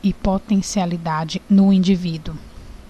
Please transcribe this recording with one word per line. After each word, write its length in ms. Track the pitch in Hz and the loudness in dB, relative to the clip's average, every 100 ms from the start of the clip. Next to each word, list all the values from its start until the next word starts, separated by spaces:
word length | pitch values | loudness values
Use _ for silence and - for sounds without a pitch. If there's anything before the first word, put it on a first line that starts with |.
e 100 | 196 | -4
potencialidade 1300 | - 208 190 - 196 - 208 175 170 165 156 160 180 - | -2 -2 -2 0 -2 0 -4 -2 -4 -4 -4 -4 -8 2
no 240 | 196 196 | 4 6
indivíduo. 640 | 190 180 185 175 160 156 156 - - - - - | 4 4 2 -2 -6 -10 -12 -14 -20 -18 -20 -20